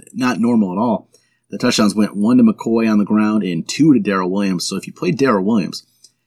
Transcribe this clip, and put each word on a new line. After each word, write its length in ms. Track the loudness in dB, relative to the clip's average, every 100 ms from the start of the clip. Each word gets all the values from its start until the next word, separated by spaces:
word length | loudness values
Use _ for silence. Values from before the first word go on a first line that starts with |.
| -12
not 260 | -6 -4 0
normal 340 | 0 2 0
at 60 | -2
all. 300 | -2 -4 -8 _ _ _ _
The 80 | -4
touchdowns 360 | -2 0 0
went 200 | 0 -2
one 220 | 0 2 4
to 80 |
McCoy 440 | 4 2 -2 0 0
on 100 | 0
the 60 |
ground 380 | 0 0 0 0
and 240 | -2 -4 -4
two 280 | 2 4
to 40 | 4
Darrell 320 | 2 -2 -2
Williams. 380 | -2 -2 -4 -6
So 80 | -8
if 100 | -10
you 60 |
played 240 | -6 -4 0
Darrell 280 | 2 2
Williams, 420 | 0 0 -2 -8 -18 _ _ _